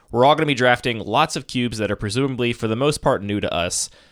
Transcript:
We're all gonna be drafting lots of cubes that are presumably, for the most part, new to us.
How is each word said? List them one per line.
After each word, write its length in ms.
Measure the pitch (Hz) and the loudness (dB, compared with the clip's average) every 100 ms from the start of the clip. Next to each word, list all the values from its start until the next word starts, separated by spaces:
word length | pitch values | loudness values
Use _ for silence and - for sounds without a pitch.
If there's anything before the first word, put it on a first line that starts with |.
| - | -6
We're 140 | 117 127 | 4 6
all 100 | 151 | 6
gonna 100 | 151 | 2
be 60 | 123 | 2
drafting 440 | 127 120 127 110 | 4 4 0 -4
lots 360 | 101 120 160 - | -2 0 0 -2
of 120 | - | -6
cubes 300 | 127 120 110 | -4 -2 -2
that 120 | 101 | -2
are 40 | 101 | -2
presumably, 560 | 107 117 139 123 120 | -4 -2 -2 -2 -2
for 160 | 113 110 | -2 -4
the 80 | 113 | 0
most 260 | 143 151 | 0 0
part, 220 | 139 117 | 0 0
new 160 | 101 104 | -2 -4
to 120 | 101 | -2
us. 360 | 87 87 - - _ _ | -4 -4 -4 -8 _ _